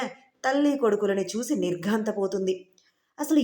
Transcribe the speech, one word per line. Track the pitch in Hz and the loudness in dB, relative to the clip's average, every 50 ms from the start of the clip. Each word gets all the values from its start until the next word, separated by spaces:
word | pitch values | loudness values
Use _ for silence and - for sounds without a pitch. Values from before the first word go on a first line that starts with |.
| 254 254 - - - _ _ _ - | 0 -4 -8 -14 -20 _ _ _ -2
తల్లి | 262 269 285 294 285 277 277 | 0 2 2 2 2 2 2
కొడుకులని | 285 220 202 208 202 196 196 196 190 | 2 2 2 2 2 0 0 0 -2
చూసి | - - 220 240 - - | -4 -4 -6 -4 -2 -2
నిర్ఘాంతపోతుంది. | 196 180 180 170 - 165 202 214 220 214 220 208 202 196 190 196 196 190 185 185 185 - - _ _ _ _ _ _ _ _ _ - | -2 0 -2 -2 -2 -2 0 0 0 0 -2 -2 -2 -2 -2 -2 -2 -2 -2 -2 -4 -6 -14 _ _ _ _ _ _ _ _ _ -10
"అసలు | 294 294 311 302 | -2 2 2 4